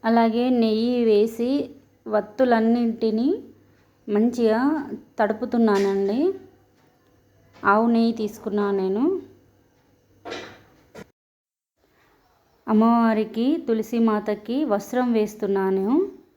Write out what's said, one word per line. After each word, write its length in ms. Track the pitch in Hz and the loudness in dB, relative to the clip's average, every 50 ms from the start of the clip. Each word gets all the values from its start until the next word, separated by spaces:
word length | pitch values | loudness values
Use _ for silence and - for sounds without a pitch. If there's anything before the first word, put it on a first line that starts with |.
| - | 0
అలాగే 440 | 226 226 233 233 226 220 233 240 254 | 2 2 2 2 2 2 0 0 0
నెయ్యి 560 | 254 247 226 220 214 220 226 240 247 247 240 | 2 2 2 2 0 0 0 0 0 0 2
వేసి 680 | 226 214 208 208 226 226 - 233 247 269 285 - - - - _ _ _ _ _ 226 | 4 4 4 4 2 0 -4 -4 -2 -2 -2 -4 -6 -10 -20 _ _ _ _ _ -4
వత్తులన్నింటినీ 1400 | 214 214 208 - - - 269 254 240 226 220 226 233 240 240 233 226 226 - 220 220 220 240 285 370 480 - - - _ _ _ _ _ _ _ _ _ _ - | -2 -2 -2 -4 -2 0 2 2 4 2 4 2 2 2 0 -2 -2 -2 -2 -2 0 0 0 0 -2 -2 -4 -14 -20 _ _ _ _ _ _ _ _ _ _ -2
మంచిగా 800 | 208 208 220 240 240 240 233 220 220 226 254 285 311 311 277 - - - - _ _ - | 0 2 2 2 2 2 2 2 2 2 2 0 0 -2 -4 -8 -12 -14 -16 _ _ -2
తడుపుతున్నానండి. 1120 | 220 208 214 - 247 233 - 233 233 220 202 196 202 196 196 196 196 196 208 247 302 370 381 - - - _ _ _ _ _ _ _ _ _ _ _ _ _ _ _ _ _ _ _ _ _ - - | 0 0 0 -4 -4 -4 0 2 4 4 4 2 2 0 0 0 0 -2 0 0 0 -2 -2 -4 -12 -20 _ _ _ _ _ _ _ _ _ _ _ _ _ _ _ _ _ _ _ _ _ -6 0
ఆవు 220 | 202 196 214 226 233 | 2 2 4 4 2
నెయ్యి 260 | 233 226 226 233 226 | 2 2 2 0 0
తీసుకున్నాను 640 | 226 214 208 214 - - 220 202 208 202 202 196 196 | -2 -6 -8 -8 -8 -10 -6 -4 -2 -2 0 0 -2
నేను. 440 | 190 190 190 208 254 330 392 359 - - - _ _ _ _ _ _ _ _ _ _ _ _ _ _ _ _ _ _ - - - - - - - _ _ _ _ _ _ _ - - _ _ _ _ _ _ _ _ _ _ _ _ _ _ _ _ _ _ _ _ _ _ _ _ _ _ _ _ _ _ _ _ - | -2 -2 -2 0 0 0 0 -2 -6 -12 -20 _ _ _ _ _ _ _ _ _ _ _ _ _ _ _ _ _ _ -14 -14 -14 -14 -16 -20 -20 _ _ _ _ _ _ _ -20 -20 _ _ _ _ _ _ _ _ _ _ _ _ _ _ _ _ _ _ _ _ _ _ _ _ _ _ _ _ _ _ _ _ 0
అమ్మవారికి, 1000 | 220 214 220 226 233 233 233 226 220 214 220 220 - 220 233 262 311 330 330 - | 2 4 4 4 4 4 4 2 2 0 -2 -4 -4 -2 0 0 0 -2 -2 -2
తులసి 320 | 226 220 214 214 - 233 | -2 -2 -2 -4 0 2
మాతకి 640 | 226 226 214 214 208 220 208 208 - - 233 269 311 | 2 2 2 0 -2 -4 -6 -6 -6 -6 -4 -4 -2
వస్త్రం 500 | 269 208 202 202 - - 247 254 247 240 | -2 -2 -4 -4 -4 -4 -2 -2 0 0
వేస్తున్నాను. 1000 | 220 214 208 208 - - 196 196 196 190 190 190 190 190 202 254 330 392 403 - - _ _ _ | 0 -2 -2 -4 -8 -4 -2 -2 0 0 0 0 0 0 0 0 0 0 -2 -6 -16 _ _ _